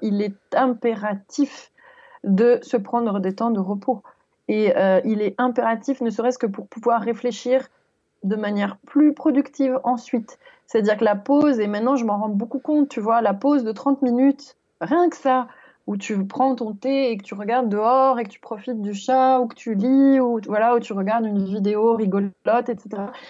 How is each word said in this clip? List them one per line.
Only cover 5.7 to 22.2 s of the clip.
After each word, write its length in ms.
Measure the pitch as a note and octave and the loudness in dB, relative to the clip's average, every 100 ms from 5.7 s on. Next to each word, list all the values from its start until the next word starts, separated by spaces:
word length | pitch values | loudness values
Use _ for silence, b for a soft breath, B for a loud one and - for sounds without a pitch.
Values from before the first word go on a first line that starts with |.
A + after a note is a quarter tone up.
| A3+ B3 C4+ | -2 -4 -4
ne 100 | A#3 | -4
serait-ce 280 | G#3+ A#3 B3 | -2 -2 -2
que 80 | A3 | -4
pour 200 | G3 G3+ | -6 -12
pouvoir 320 | A3+ A#3 A#3 | -6 -2 0
réfléchir 680 | A#3 A3+ B3 A#3 B3 C4 C4 _ _ _ _ _ | -2 -4 -4 -6 0 0 0 _ _ _ _ _
de 120 | F#3+ G#3+ | -4 -4
manière 400 | G#3 G3+ G3+ G3 - | -2 -2 -4 -6 -4
plus 260 | C#4+ D4+ | 2 2
productive 640 | D4 D#4+ C4+ C#4 - C4+ C4 | 2 0 0 -2 -2 -2 -2
ensuite. 540 | - A#3+ - A#3+ G#3+ - b b b | -2 -4 -2 -6 -6 -16 b b b
C'est-à-dire 300 | A3+ G#3 G#3 | 0 2 2
que 80 | |
la 120 | A3 G3+ | 2 0
pause, 440 | G3+ C#4+ D4 A#3+ | 2 2 4 2
et 60 | G#3 | 0
maintenant 300 | G#3 A#3+ C#4 | -2 0 0
je 80 | |
m'en 140 | A3+ G3+ | 0 -2
rends 100 | G#3+ | -2
beaucoup 300 | G3+ A#3 C4 | -4 -4 -6
compte, 300 | - D4+ C#4+ | -2 0 0
tu 120 | - | -2
vois, 200 | G#3 A#3 | 0 2
la 120 | G#3+ | 2
pause 300 | G3+ C#4 D4 | 0 2 0
de 80 | A3 | 0
trente 300 | G3+ C#4 C#4 | -4 -2 0
minutes, 540 | B3+ A#3+ C#4 C#4 - _ _ - | 0 2 2 2 -6 _ _ -10
rien 280 | E3+ D#4+ F4 | -2 2 2
que 80 | - | 0
ça, 300 | C4+ B3+ A#3+ b b b - | 0 0 -2 b b b -8
où 100 | G3+ | -8
tu 300 | - G3+ G3 | -4 -4 -4
prends 300 | - C4+ B3 | 0 0 0
ton 180 | A3 | -6
thé 380 | G#3+ C4 C#4 C4 | -6 -2 0 0
et 40 | G#3 | -2
que 60 | |
tu 120 | - | -8
regardes 340 | G3+ G#3 B3 A#3 | -10 -2 0 0
dehors 500 | G#3 A3 C4 C4+ A#3+ | 0 2 4 4 2
et 60 | |
que 40 | G#3 | -4
tu 120 | - | -10
profites 400 | - G#3+ B3+ A3+ | -14 -12 -8 -6
du 100 | G3+ | -6
chat 460 | G3+ - C4 C4 C4 | -6 0 2 4 4
ou 80 | A#3+ | 0
que 80 | |
tu 220 | - A#3 G3+ | -6 -4 0
lis 420 | B3 C4+ C#4 C4+ | 2 4 6 4
ou, 220 | B3 A3+ G3+ | 2 0 -2
voilà, 280 | G#3 A#3 | 0 2
ou 60 | A#3+ | 2
tu 120 | A#3 | 0
regardes 340 | G3 F#3+ A#3 A3 | -4 -2 0 0
une 180 | G3+ | -2
vidéo 500 | F#3+ G#3 G3+ G#3 A3+ | -2 -2 0 2 2
rigolote, 760 | A3+ G3+ G3 | 2 0 0